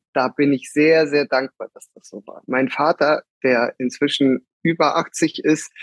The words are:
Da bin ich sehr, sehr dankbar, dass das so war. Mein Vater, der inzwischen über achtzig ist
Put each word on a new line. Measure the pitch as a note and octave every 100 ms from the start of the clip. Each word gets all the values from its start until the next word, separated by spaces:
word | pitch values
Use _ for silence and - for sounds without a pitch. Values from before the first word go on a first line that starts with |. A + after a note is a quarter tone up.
| _
Da | C#3+ B2+
bin | - C#3+
ich | C3+ -
sehr, | D3 D3+ D#3+ D#3
sehr | D3 C#3
dankbar, | C3 C3+ - A2
dass | - -
das | _ -
so | G#2 -
war. | - -
Mein | B2+ C3+
Vater, | - D3+ F3 D3 D3+ - _
der | C3 A#2+ A#2+ -
inzwischen | B2+ - C#3+ - C3+ B2+ - _
über | E3 E3 D3+ E3
achtzig | D#3+ - D#3+ -
ist | D3+ D#3 - -